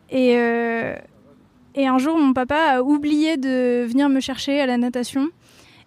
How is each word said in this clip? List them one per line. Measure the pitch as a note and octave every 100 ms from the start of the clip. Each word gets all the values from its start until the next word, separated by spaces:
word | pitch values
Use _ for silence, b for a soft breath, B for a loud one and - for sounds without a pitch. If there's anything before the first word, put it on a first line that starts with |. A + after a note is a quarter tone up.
| _
Et, | C4 B3 A#3+
euh... | A#3 A#3 A#3 A3+ - - - _ _ - _ _ _
et | - C4+
un | C4
jour, | C#4 E4
mon | C#4
papa | B3+ B3+ D4
a | D#4+ B3+
oublié | C4 D4 D4 D4+ D#4 D#4+
de | C4 B3+ B3 A#3+ A#3+
venir | B3 C#4+
me | C4+
chercher | B3+ C4 - C#4+
à | C4
la | A#3+
natation. | B3 B3 A#3+ C4+ D4 - b b b b